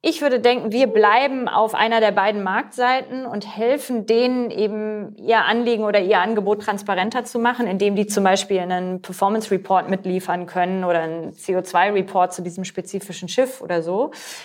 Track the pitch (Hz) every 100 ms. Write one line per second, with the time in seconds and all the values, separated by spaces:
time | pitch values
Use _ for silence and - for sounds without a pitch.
0 | - - 294 247 240 247 220 226 262 214
1 | 208 226 277 262 240 - 220 - 220 226
2 | 214 196 196 208 190 202 294 - 247 262
3 | - 254 254 208 208 202 233 285 - 240
4 | 202 226 247 254 233 - 214 214 214 214
5 | 208 208 214 226 165 226 240 226 214 208
6 | 185 196 190 220 196 208 - - 202 185
7 | 202 254 226 240 233 240 226 185 202 202
8 | 208 208 190 196 196 190 180 180 185 185
9 | 185 185 196 220 214 190 196 190 180 190
10 | 190 185 185 175 175 180 180 190 180 170
11 | 160 165 160 - - 185 185 180 190 208
12 | 190 190 180 185 175 175 185 - 185 196
13 | 190 170 175 - 254 - - 175 160 185
14 | - - - -